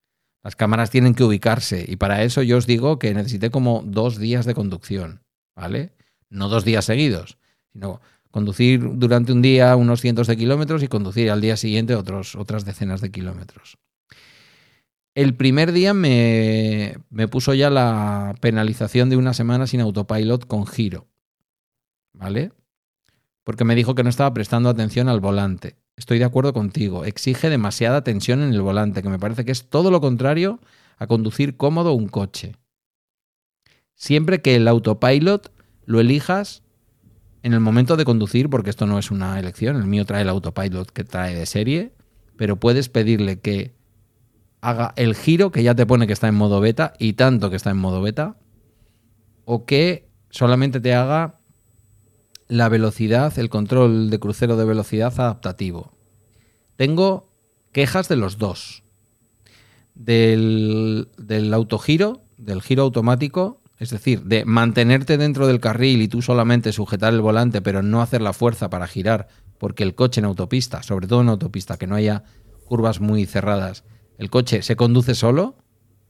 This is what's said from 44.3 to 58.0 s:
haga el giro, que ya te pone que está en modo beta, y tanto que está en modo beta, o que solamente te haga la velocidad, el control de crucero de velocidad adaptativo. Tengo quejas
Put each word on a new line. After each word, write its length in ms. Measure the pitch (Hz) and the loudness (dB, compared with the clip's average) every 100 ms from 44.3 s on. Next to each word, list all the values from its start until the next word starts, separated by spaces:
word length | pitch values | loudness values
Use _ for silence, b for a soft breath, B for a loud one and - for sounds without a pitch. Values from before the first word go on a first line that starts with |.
| _ _ _ | _ _ _
haga 320 | 117 117 117 - | -4 -2 -4 0
el 180 | 120 | 0
giro, 360 | 107 - 165 196 | 0 2 2 2
que 120 | 151 | 2
ya 120 | 120 | 2
te 120 | 120 117 | 4 4
pone 200 | 123 110 | 4 2
que 60 | |
está 160 | 104 113 | 0 0
en 60 | |
modo 260 | 104 104 101 | 2 2 4
beta, 320 | 107 110 156 - | 2 2 -4 -2
y 160 | 113 | -2
tanto 340 | 98 131 120 98 | 2 4 4 0
que 80 | 92 | -2
está 140 | 107 | -2
en 80 | 95 | -2
modo 240 | 95 92 | 0 -2
beta, 340 | 101 120 165 220 _ _ _ _ _ _ _ _ _ _ - | -2 -4 -8 -10 _ _ _ _ _ _ _ _ _ _ -6
o 180 | 117 | -6
que 460 | 117 139 170 165 - _ _ | 0 2 2 -2 -10 _ _
solamente 520 | - 123 123 139 127 | 0 2 4 2 0
te 120 | 123 | 0
haga 460 | 123 127 156 165 - _ _ _ _ _ _ _ _ _ - - | 2 2 0 -4 -8 _ _ _ _ _ _ _ _ _ -20 -4
la 200 | 120 117 | 2 4
velocidad, 680 | 113 110 - 110 123 151 131 | 2 0 0 0 2 0 -2
el 80 | 117 | -4
control 600 | 110 104 127 123 113 110 | -4 0 2 4 4 0
de 120 | 107 | -2
crucero 360 | 101 104 120 113 | -4 -2 0 2
de 80 | |
velocidad 480 | 110 110 101 107 120 127 | 0 0 -2 -2 -2 -2
adaptativo. 760 | 123 104 - 180 92 85 - _ _ _ _ _ _ _ _ - | -2 -4 -8 -8 -8 -8 -14 _ _ _ _ _ _ _ _ -4
Tengo 560 | 135 160 190 185 - _ _ _ _ | 0 2 0 -2 -8 _ _ _ _
quejas 360 | 139 135 185 | -2 0 -2